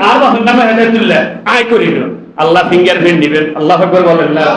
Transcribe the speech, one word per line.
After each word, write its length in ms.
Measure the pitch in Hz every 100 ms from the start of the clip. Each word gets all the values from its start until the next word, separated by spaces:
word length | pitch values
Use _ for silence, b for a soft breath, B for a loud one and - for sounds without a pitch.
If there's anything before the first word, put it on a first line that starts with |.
আর 180 | 202 277
বাপের 240 | 269 233
নামও 240 | 226 247 226
হেদায়েতুল্লাহ, 840 | 226 226 226 180 160 - - -
আয় 140 | 240 233
করিল।" 480 | 220 170 139 - - - -
আল্লাহ 320 | 160 175 175
ফিঙ্গারপ্রিন্ট 500 | 175 180 170 175 165
নিবেন। 360 | 147 151 151 156
আল্লাহু 280 | 156 175
আকবার 180 | 180 180
বলেন 300 | 170 165 147
না। 140 | 156 151